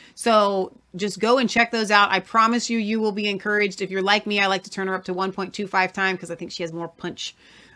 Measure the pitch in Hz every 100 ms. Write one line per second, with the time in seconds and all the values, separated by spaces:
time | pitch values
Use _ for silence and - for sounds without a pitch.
0 | - - 240 214 202 196 185 - _ 180
1 | 202 185 214 254 240 233 233 226 214 208
2 | 202 190 190 226 226 233 226 233 208 220
3 | 214 202 208 196 214 208 202 185 185 190
4 | 190 208 208 208 196 190 - - 190 190
5 | 185 180 190 190 190 - 196 196 185 196
6 | 190 185 170 170 175 - 170 165 165 -
7 | 175 - - - _ - -